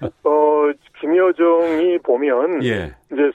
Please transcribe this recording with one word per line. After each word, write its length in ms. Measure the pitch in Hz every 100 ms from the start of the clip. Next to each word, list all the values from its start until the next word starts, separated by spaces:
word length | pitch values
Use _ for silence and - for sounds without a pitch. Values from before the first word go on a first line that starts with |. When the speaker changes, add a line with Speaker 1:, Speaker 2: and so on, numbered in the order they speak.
Speaker 1:
<laughs> 240 | 123 - 147
Speaker 2:
어, 420 | 151 151 151 147 143 _ -
김여정이 960 | 147 180 185 175 170 165 165 160 180 175
보면 640 | 139 127 143 123 160 160
Speaker 1:
예. 300 | 127 104 78 - _
Speaker 2:
이제 200 | 143 143